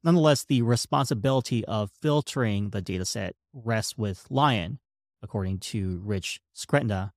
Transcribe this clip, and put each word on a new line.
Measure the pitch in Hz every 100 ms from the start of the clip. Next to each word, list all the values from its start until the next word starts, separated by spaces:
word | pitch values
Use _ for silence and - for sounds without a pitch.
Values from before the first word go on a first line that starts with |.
Nonetheless, | 165 175 156 143
the | - 135
responsibility | 117 120 - 143 139 120 131 135 - 120 101
of | 107 104
filtering | _ 151 147 - 139 113 101 101
the | 101
dataset | 90 92 90 110 95 - _
rests | 139 113 110 - -
with | 107 92 -
Lion, | 131 147 113 85 135 _ _ _ _
according | 104 107 95 95
to | - 110 95 87
Rich | 101 98 - - _ -
Skretna | - 143 120 98 98